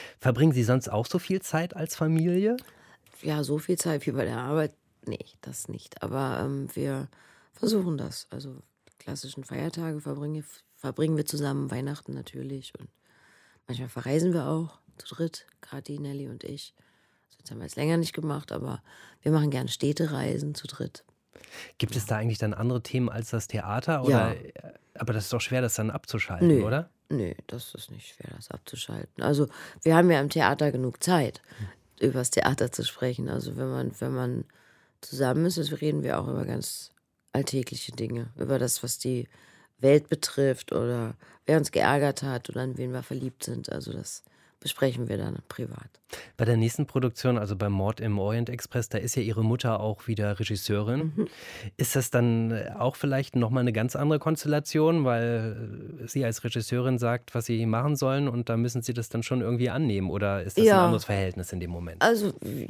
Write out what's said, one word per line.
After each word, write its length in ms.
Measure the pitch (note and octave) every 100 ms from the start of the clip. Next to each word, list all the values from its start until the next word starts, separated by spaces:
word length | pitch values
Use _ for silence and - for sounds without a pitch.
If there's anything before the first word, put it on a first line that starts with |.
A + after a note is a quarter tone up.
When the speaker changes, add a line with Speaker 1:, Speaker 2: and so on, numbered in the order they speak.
| - -
Speaker 1:
Verbringen 320 | C3 A#2+ D#3+
Sie 120 | B2+
sonst 260 | A2+ B2+ -
auch 160 | G#2+ B2
so 120 | F3+
viel 220 | - F#3+
Zeit 340 | - D#3+ F3 F3
als 200 | D#3+ -
Familie? 640 | D#3+ D#3+ E3+ F3+ G#3 B3 - - - - _ -
Speaker 2:
Ja, 220 | D#3 D3+
so 140 | C#3 D3+
viel 200 | E3 F3
Zeit 280 | E3 D3 -
wie 40 |
bei 140 | B2+ G#2
der 120 | A#2
Arbeit, 360 | B2 D#3 D#3 - _ _ -
nee, 200 | - - -
das 260 | - B2+ -
nicht. 340 | - - -
Aber, 360 | - C3+ C3 D2+
ähm, 240 | C3+ C#3 C3
wir 340 | - C#3 C3+ C#3 _ - - _
versuchen 440 | - - G#3+ F3+ D3
das. 300 | - - -
Also 260 | C3 C#3 C3 - _ _ _
klassischen 440 | - C#3 C3 C3+
Feiertage 560 | C3+ B2+ D#3+ E3+ D#3+ D3+
verbringe, 440 | C#3+ C#3 D3 D#3 D3 - _ _
verbringen 420 | C3+ C3 D#3 D#3
wir 80 | D3+
zusammen, 440 | D3 C#3+ C#3 C3+
Weihnachten 420 | B2 C#3 D3 -
natürlich. 580 | C3+ - C3 C3+ C3+ - -
Und 80 | - _ _ _ _ _ _ _ -
manchmal 220 | A#2+ B2
verreisen 420 | B2+ B2 D3+ F3+
wir 140 | E3+ C#3
auch 320 | D#3 E3 - _ -
zu 180 | - -
dritt, 300 | E3 - - _
Kathi, 400 | - C#3+ - C#3+
Nelly 300 | C#3+ C#3+ C3+
und 160 | A#2+ -
ich. 280 | C#3+ - _ _ _ _ _ _
Also 120 | _
jetzt 120 | -
haben 80 | A2
wir 60 | D#2+
es 100 | -
länger 220 | D3+ E3
nicht 160 | E3
gemacht, 400 | - D#3 D3 D3+
aber 280 | - C3 - - - - -
wir 120 | D3+
machen 160 | D#3 D3+
gern 180 | B2+ B2
Städtereisen 880 | - C#3+ D3 E3 C3+ A2+ - D3 D3
zu 120 | -
dritt. 360 | - - - _ _ _ - - - - -
Speaker 1:
Gibt 200 | A2 A#2
es 60 |
Speaker 2:
Ja. 60 | -
Speaker 1:
da 80 | G#2+
eigentlich 200 | A#2 A2
dann 160 | G#2+
andere 280 | G2+ A#2 B2
Themen 280 | - B2+ B2
als 200 | A2+ A#2
das 160 | A2+ -
Theater? 540 | G#2+ G2+ G#2+ - D3+ C3
Speaker 2:
Ja. 240 | A#2+ A2
Speaker 1:
Oder? 40 | F#2+ - - - - _ -
Aber 140 | A2+
das 140 | A2 G2
ist 80 |
doch 80 | A#2
schwer, 200 | - B2+
das 120 | A#2+
dann 160 | - G#2+
abzuschalten, 560 | - - G#2+ - F#2 F3
Speaker 2:
Nö. 160 | C#3
Speaker 1:
oder? 260 | G#2 C#3 E3+ _ -
Speaker 2:
Nö, 240 | C#3+ F2+ - -
das 280 | A#2+ - -
ist 160 | -
nicht 240 | - - -
schwer, 140 | - G1+
das 120 | -
abzuschalten. 680 | - - - - - - -
Also 260 | A2 C#3+ C#3+ - - -
wir 120 | D#3+ D#3+
haben 120 | F3
ja 120 | D3+
im 80 | C#3+
Theater 420 | D#3+ A2+ C#3+ D3
genug 320 | C3 B2+ -
Zeit, 380 | F3 F3 B2 - - - G2 - _ -
Speaker 1:
Hm. 80 | C3+
Speaker 2:
übers 200 | B2+ B2
Theater 400 | - - C3+ -
zu 140 | - -
sprechen. 420 | - B2+ B2 -
Also 300 | - - -
wenn 120 | C3
man, 220 | C3 B2+ -
wenn 140 | B2+
man 320 | B2+ B2 B2 - _ _ _ _ _
zusammen 440 | - C3+ C3 C3+ E3+
ist, 120 | E3+
also 180 | D3 D3+
reden 280 | D3+ D3
wir 160 | C3 -
auch 80 | -
über 180 | G2 -
ganz 460 | - - - - _ _ _ _
alltägliche 600 | C3 C#3+ C3+ A#2+ B2 -
Dinge, 360 | A#2+ A2+ A#2+ A#2 -
über 220 | - C3
das, 240 | B2+ -
was 140 | A#2+ -
die 300 | B2 B2 A#2+ - - - _ -
Welt 300 | C3+ D3 D3
betrifft 640 | D#3+ - - C#3 B2+ -
oder 440 | D#2 A#2+ A#2+ A2+ - - - -
wer 120 | D#3+
uns 140 | D3+
geärgert 520 | - - C#3+ C#3+ -
hat 260 | C#3 B2 -
oder 140 | -
in 140 | C3 B2+
wen 140 | B2+
wir 120 | B2+
verliebt 400 | - C3 C3 -
sind. 280 | - B2 -
Also 220 | D2 -
das 300 | - - - _ _ _ _
besprechen 460 | C3 - C3+ B2 A#2+
wir 100 | G#2
dann 200 | G2+ - -
privat. 420 | - B2 - - _ - - - -
Speaker 1:
Bei 80 |
der 140 | A2+ A#2
nächsten 280 | A2+ - C#3+
Produktion, 520 | C3+ B2 - B2+ A#2
also 180 | G#2 F#2+
bei 140 | G#2
Mord 320 | G2 G2 -
im 180 | A2 G2+
Orient 300 | G2+ A#2 A#2+
Express, 400 | B2 - B2 -
da 80 | G#2
ist 180 | A#2 C3+
ja 60 |
Ihre 200 | A2 A2
Mutter 380 | A2 B2 A#2+ G#2
auch 280 | G#2+ G#2 -
wieder 300 | G#2+ G#2 G2
Regisseurin. 760 | A2 G2+ - G#2 G#2+ C3 D#3+ D#3
Speaker 2:
Mhm. 120 | E3+ - - - G2+ -
Speaker 1:
Ist 180 | C3+ C3+
das 160 | A#2+
dann, 400 | B2 A#2+ A2+ A2+
äh, 200 | A2+ - -
auch 200 | B2 -
vielleicht 400 | C#3+ C3+ C3+ B2+
noch 140 | A2
mal 100 | B2+
eine 100 | B2
ganz 240 | A2 A#2+ C#3
andere 240 | D3 D3+
Konstellation, 880 | D#3+ D#3+ D3+ D3 D3 D#3 D#3+ E3 C3
weil, 960 | A#2 A#2 A#2 A2 A2 A2 G#2 G#2 -
äh, 40 | A#2
sie 160 | C3+ A#2+
als 180 | A2+
Regisseurin 540 | A#2 A#2 A2 B2 B2+ B2
sagt, 380 | A#2+ A#2+ - A#2+
was 100 | A2+
sie 200 | A2+ A2+
machen 300 | A2+ C#3+ C#3+
sollen 320 | C3 C3+ C#3+
und 220 | A#2+ A#2+
da 80 | A2+
müssen 240 | A#2+ A#2+
Sie 120 | A#2
das 140 | A#2 A2+
dann 160 | A#2
schon 160 | - B2+
irgendwie 300 | A2 A#2+ B2
annehmen? 400 | C3 D3 G2 F#2+
Oder 340 | G2 G2+ G2
ist 140 | F2+ -
das 60 | A3
ein 20 |
Speaker 2:
Ja. 160 | G3
Speaker 1:
anderes 220 | F3 A2 -
Verhältnis 480 | G2+ F#2+ F#2 F#2
in 80 | F#2
dem 80 | F2
Moment? 320 | F2 E2+ E2+
Speaker 2:
Also, 300 | E3 A#3 G3+ - - G#2 -